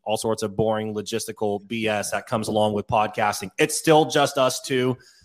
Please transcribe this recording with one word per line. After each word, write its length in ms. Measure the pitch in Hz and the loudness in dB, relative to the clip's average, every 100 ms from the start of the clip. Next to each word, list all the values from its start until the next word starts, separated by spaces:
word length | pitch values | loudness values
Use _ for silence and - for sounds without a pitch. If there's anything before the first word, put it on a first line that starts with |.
all 120 | - 107 | -6 -4
sorts 280 | 113 110 | -2 -2
of 100 | 110 98 | -4 0
boring 380 | 110 107 110 | 0 0 -2
logistical 720 | 107 101 113 - 107 107 101 101 | -6 -4 -6 -6 -4 -2 -2 -4
B 220 | 117 110 | -4 -2
S 240 | 107 101 | -2 -2
that 160 | 104 - | -6 -4
comes 180 | 117 107 | -4 -2
along 260 | 107 107 | 2 2
with 120 | 104 101 | 0 0
podcasting. 640 | 113 107 - 107 104 95 - | 0 0 0 -2 -2 -6 0
It's 180 | 156 - | 0 0
still 280 | - 156 | 4 6
just 340 | 156 151 143 - | 6 2 2 2
us 220 | 131 - | 0 0
two. 360 | - 131 127 127 - _ | -2 0 0 -2 -8 _